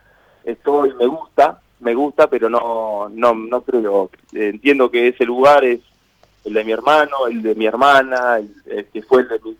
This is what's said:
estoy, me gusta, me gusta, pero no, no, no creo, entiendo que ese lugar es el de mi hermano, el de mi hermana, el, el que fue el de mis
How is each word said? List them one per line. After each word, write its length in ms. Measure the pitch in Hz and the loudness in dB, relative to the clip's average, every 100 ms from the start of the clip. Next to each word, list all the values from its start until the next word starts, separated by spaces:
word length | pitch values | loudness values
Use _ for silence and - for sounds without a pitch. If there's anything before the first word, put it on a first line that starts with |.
| _ _ _ _ | _ _ _ _
estoy, 500 | - 117 143 143 135 | -12 -8 -2 0 0
me 140 | 131 123 | 0 -2
gusta, 520 | 160 - - 151 - _ _ | -2 -4 0 0 0 _ _
me 160 | 120 120 | -4 -2
gusta, 340 | 143 - 120 | -2 2 2
pero 180 | 123 113 | 2 -2
no, 640 | 120 117 113 110 104 104 | -2 -4 -4 -6 -6 -8
no, 240 | 113 120 | -2 0
no 280 | 113 113 123 | 0 -4 -6
creo, 500 | - 123 104 98 92 _ _ | -2 -2 0 -2 -2 _ _
entiendo 580 | - 104 107 139 139 123 | -6 -6 -2 0 2 0
que 160 | 123 120 | 0 0
ese 180 | 123 120 | 0 -2
lugar 400 | 123 139 143 131 | 2 4 4 2
es 140 | 120 _ _ _ _ _ _ 107 | -2 _ _ _ _ _ _ -8
el 80 | |
de 100 | 107 | -6
mi 80 | 107 | -4
hermano, 560 | 113 127 151 147 127 123 | -2 2 2 2 -2 -4
el 140 | 113 | -4
de 140 | 110 107 | -4 -2
mi 100 | 110 | -2
hermana, 720 | 117 139 139 131 127 123 117 | 2 4 4 2 -2 0 -2
el, 160 | 104 - - | -4 -14 -12
el 200 | 104 - | -12 -10
que 160 | 110 | -14
fue 220 | - 127 | 0 2
el 60 | 123 | 2
de 100 | 113 | -6
mis 160 | 110 110 | -10 -10